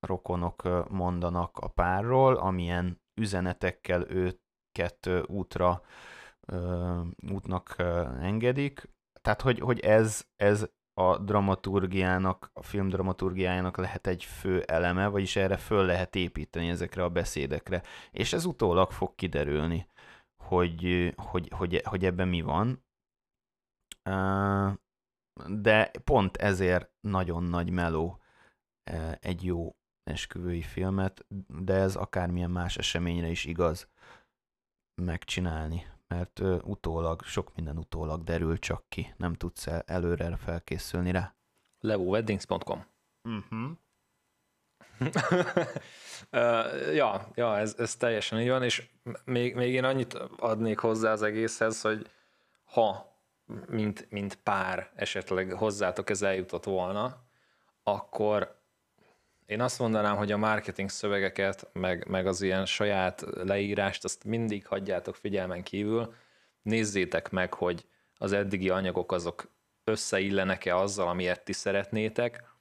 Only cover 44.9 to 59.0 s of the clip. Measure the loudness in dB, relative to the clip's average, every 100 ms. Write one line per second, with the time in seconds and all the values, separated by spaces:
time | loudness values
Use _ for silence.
44.9 | -4 -2 0 2 2 2 0 0 -6 -12
45.9 | -20 -18 -18 -4 2 4 4 2 -2 0
46.9 | 4 4 2 -6 -2 0 2 -2 -2 -4
47.9 | 0 0 0 0 0 2 2 2 -2 -6
48.9 | _ -14 -12 -4 0 0 0 0 2 0
49.9 | -2 -2 -6 -12 -4 -2 0 0 0 0
50.9 | 2 2 2 0 0 -2 0 0 0 -2
51.9 | -2 -6 _ _ _ _ _ _ 2 2
52.9 | 2 -10 _ _ _ _ -14 -6 -2 -2
53.9 | -4 -8 -8 -8 -6 -2 0 0 -4 -8
54.9 | -8 -6 -4 -2 -2 -2 0 0 2 -2
55.9 | -2 -2 0 2 0 -2 -6 -2 -2 0
56.9 | -2 -4 -6 _ _ _ _ _ _ -2
57.9 | -2 -4 0 2 2 0 -6 _ _ _
58.9 | _